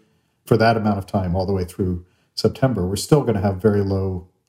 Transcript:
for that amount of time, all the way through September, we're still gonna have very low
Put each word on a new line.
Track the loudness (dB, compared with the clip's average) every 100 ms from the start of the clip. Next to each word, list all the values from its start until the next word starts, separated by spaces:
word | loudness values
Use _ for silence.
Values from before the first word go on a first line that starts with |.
| _ _ _ _ 0
for | 4
that | 4 4
amount | 0 -2
of | -2
time, | -4 -2 -2
all | -2
the |
way | -2
through | -4 -4 -4 -4 -8 _ _ -4
September, | -2 0 0 0 -2
we're | -4
still | 2 2
gonna | 2 0
have | 0 0
very | 0 2
low | 0 -2 -2 -6 -10 _